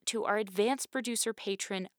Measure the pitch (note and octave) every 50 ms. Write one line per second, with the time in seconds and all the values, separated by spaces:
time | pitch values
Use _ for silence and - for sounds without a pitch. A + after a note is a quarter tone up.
0 | - - - A3+ - - G3+ G#3+ G#3+ G3 F#3 G3+ G#3 A#3+ C#4 C4+ - - - C4
1 | A3+ A#3+ A#3 - - A3+ A3 - - G3+ G3 F#3+ - - G3+ F#3 F#3 - -